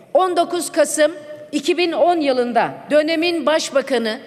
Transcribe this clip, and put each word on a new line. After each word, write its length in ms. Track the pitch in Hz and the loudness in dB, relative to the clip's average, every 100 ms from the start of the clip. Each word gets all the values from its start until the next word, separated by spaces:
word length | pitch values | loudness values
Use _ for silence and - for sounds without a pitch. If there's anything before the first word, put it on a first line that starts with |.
| - | -2
On 240 | - 370 349 | 2 2 2
dokuz 340 | 339 349 - | 0 -2 -2
Kasım 400 | 320 294 - 302 349 - - - | 0 0 2 0 0 -12 -16 -8
iki 260 | 294 285 330 | -4 -2 0
bin 140 | 349 | 0
on 260 | 311 330 349 | 2 2 2
yılında 540 | 285 254 240 233 165 135 - | 2 0 0 0 0 -2 0
dönemin 540 | 294 302 330 339 339 269 | 0 2 0 0 0 0
başbakanı 720 | 311 - 262 262 254 226 233 | 0 0 -2 0 0 -2 -4